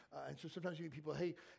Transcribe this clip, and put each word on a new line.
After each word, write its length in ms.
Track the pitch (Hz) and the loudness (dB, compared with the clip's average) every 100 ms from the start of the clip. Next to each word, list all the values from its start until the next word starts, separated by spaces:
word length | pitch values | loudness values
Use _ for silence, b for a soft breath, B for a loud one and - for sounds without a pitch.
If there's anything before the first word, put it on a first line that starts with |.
| B | B
Uh, 180 | 143 139 | -6 -4
and 100 | 143 | -4
so 100 | 160 | -4
sometimes 300 | 180 180 160 | 0 0 0
you 60 | |
meet 80 | 165 | -2
people, 200 | 139 151 | -2 0
"Hey, 220 | 147 175 170 B | 4 4 2 B